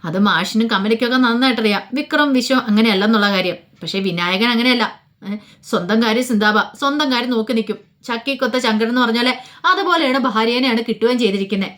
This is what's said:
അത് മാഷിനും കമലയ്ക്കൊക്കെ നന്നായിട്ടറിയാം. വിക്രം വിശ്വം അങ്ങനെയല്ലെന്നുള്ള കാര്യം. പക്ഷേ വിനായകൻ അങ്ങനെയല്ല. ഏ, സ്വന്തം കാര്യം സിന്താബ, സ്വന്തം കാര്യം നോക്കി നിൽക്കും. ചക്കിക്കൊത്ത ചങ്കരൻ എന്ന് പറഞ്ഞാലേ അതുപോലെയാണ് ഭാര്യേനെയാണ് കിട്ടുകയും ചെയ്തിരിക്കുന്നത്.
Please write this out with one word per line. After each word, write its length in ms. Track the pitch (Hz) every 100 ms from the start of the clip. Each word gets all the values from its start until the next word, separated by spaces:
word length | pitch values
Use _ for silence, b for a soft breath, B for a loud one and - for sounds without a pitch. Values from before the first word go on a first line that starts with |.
| 170
അത് 140 | 175
മാഷിനും 480 | 202 170 190 220 226
കമലയ്ക്കൊക്കെ 480 | 202 208 226 240 254
നന്നായിട്ടറിയാം. 640 | 254 233 262 233 220 202 -
വിക്രം 400 | 262 294 294 294
വിശ്വം 280 | 262 240 262 233
അങ്ങനെയല്ലെന്നുള്ള 640 | 208 226 190 208 226 202
കാര്യം. 260 | 196 180 160 _ _
പക്ഷേ 180 | 165 196
വിനായകൻ 460 | 196 170 175 185 233
അങ്ങനെയല്ല. 540 | 233 247 247 214 - _ _
ഏ, 120 | 196 208 B B
സ്വന്തം 400 | - 196 175 220
കാര്യം 200 | 226 220
സിന്താബ, 360 | 254 220 208 208 185 -
സ്വന്തം 340 | 277 294 294
കാര്യം 180 | 247 240
നോക്കി 240 | 233 220
നിൽക്കും. 240 | 226 220 208 - _
ചക്കിക്കൊത്ത 540 | - 233 277 269 254 254
ചങ്കരൻ 320 | 247 214 226
എന്ന് 120 | 247
പറഞ്ഞാലേ 380 | 240 226 247 240 B B 349
അതുപോലെയാണ് 540 | 370 359 339 277 269
ഭാര്യേനെയാണ് 600 | 254 214 226 240 262 226
കിട്ടുകയും 380 | 226 208 226 247
ചെയ്തിരിക്കുന്നത്. 520 | 226 196 196 196 190